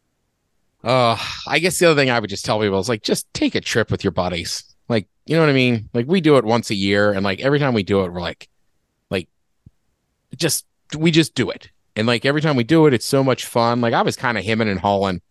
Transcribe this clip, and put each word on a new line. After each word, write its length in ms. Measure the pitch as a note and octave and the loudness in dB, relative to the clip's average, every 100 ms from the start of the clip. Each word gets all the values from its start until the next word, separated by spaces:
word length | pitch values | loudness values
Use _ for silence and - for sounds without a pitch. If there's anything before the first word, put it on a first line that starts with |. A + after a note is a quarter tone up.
| _ _ _ _ _ _ _ _ | _ _ _ _ _ _ _ _
Uh, 340 | A2 C3 A#2+ A2+ - - - | 0 2 2 0 -6 -10 -4
I 120 | D3+ | -2
guess 180 | F3+ - | 0 2
the 80 | F3 | 4
other 140 | D3 | 4
thing 100 | C3 | 2
I 100 | A#2+ | 0
would 100 | G#2 | -2
just 160 | G2 - | -6 -4
tell 140 | A2 | 0
people 200 | G#2+ G2 | 0 0
is, 100 | F#2+ | -2
like, 140 | A2+ | -4
just 280 | - - - | -2 -4 -6
take 200 | - D4 G2+ | -4 -2 -2
a 60 | |
trip 300 | - A#2 G#2+ | -2 -2 0
with 120 | F#2+ | -2
your 80 | G2 | -2
buddies. 520 | E2 F2+ F2 F2 - - _ - | -2 -2 -4 -6 -10 -12 _ -4
Like, 180 | A#2 F#2 _ - | -4 -4 _ -2
you 100 | D#3+ | 2
know 60 | |
what 80 | D#3 | 2
I 40 | |
mean? 360 | C3+ B2+ A2+ G#2+ | 4 2 0 -4
Like, 140 | A#2+ B2 | -4 0
we 140 | F#3+ | 2
do 160 | D#3 C#3 | 4 4
it 80 | G#2+ | 4
once 240 | A#2 - | 0 -2
a 60 | G#2 | -2
year, 360 | G2 G2+ G#2 | 0 2 2
and, 120 | G2 | 0
like, 160 | G2+ F#2+ | -2 -2
every 180 | C3+ C#3+ | 0 0
time 140 | C#3+ | 0
we 100 | A2+ | 0
do 200 | F#2+ G2 | 0 0
it, 80 | F#2 | -2
we're 100 | F2 | -4
like, 280 | E2+ D2 - _ _ _ _ _ - | -8 -10 -18 _ _ _ _ _ -8
like, 180 | G2 D#2+ _ _ _ - _ _ _ _ _ _ - | -8 -8 _ _ _ -20 _ _ _ _ _ _ -6
just, 300 | E3 - - _ - D3+ | -4 -4 -10 _ -14 -2
we 140 | E3 | 0
just 240 | D#3+ D3+ - | 2 0 0
do 140 | G2 | -4
it. 180 | - - _ _ - | -6 -14 _ _ -4
And, 120 | A2+ | 0
like, 180 | A#2+ C3+ | 0 0
every 160 | D3 | 0
time 140 | D#3 C3+ | 0 0
we 80 | |
do 240 | A#2 D#3+ D3+ | 2 4 4
it, 60 | |
it's 120 | A#2+ - | 4 0
so 180 | C#3 | 0
much 220 | C3+ A#2+ - | 0 -2 -2
fun. 360 | B2 A#2 A#2+ | 0 0 2
Like, 120 | A#2 | 0
I 80 | D3 | 0
was 140 | - - | -2 -2
kinda 260 | B2+ A2 | -2 -2
hemming 280 | F#2 A2 A2 | -2 0 0
and 100 | F#2+ | 0
hawing 420 | G2+ G2+ G2 F2+ - | 0 0 0 -4 -8